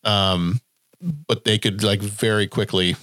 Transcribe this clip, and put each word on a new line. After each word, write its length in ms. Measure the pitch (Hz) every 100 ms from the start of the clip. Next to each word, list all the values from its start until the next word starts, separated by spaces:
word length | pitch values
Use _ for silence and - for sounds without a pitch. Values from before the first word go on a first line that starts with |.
um, 580 | 110 101 95 92 87 117 - _ _ _ 175 147 -
but 160 | 113
they 140 | 113 107
could, 240 | 113 101
like, 160 | 104 98
very 460 | 104 104 113 107 98
quickly 500 | - 101 92 90 -